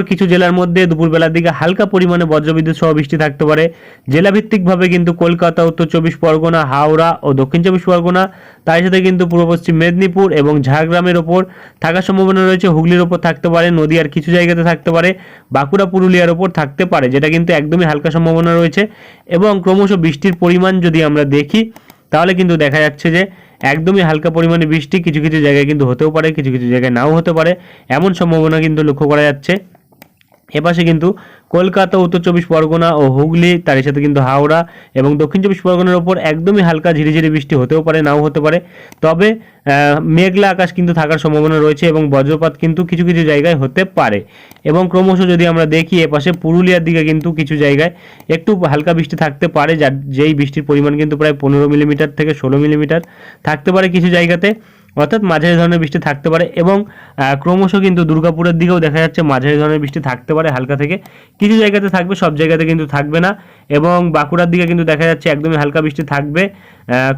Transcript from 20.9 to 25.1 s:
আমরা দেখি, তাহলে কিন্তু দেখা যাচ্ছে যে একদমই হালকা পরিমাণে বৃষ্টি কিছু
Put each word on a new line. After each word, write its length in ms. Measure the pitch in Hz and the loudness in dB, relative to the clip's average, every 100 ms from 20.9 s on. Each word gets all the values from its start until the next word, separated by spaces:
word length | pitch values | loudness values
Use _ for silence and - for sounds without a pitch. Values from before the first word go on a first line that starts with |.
| 160 | 0
আমরা 200 | 151 147 143 | 0 0 0
দেখি, 360 | 143 143 220 226 - _ - _ | 0 0 -2 -2 -6 _ -20 _
তাহলে 220 | 151 180 | 0 0
কিন্তু 200 | 185 185 165 | 0 0 2
দেখা 220 | 147 151 | 0 0
যাচ্ছে 280 | 151 143 170 | 0 -2 -2
যে 100 | 165 190 - - - | 0 -2 -6 -20 -6
একদমই 420 | 131 151 165 196 165 | -4 -2 0 2 2
হালকা 200 | 156 170 | 0 -2
পরিমাণে 360 | 165 165 170 156 | 0 0 0 0
বৃষ্টি 320 | 160 139 190 | -2 -2 -4
কিছু 200 | 170 | -2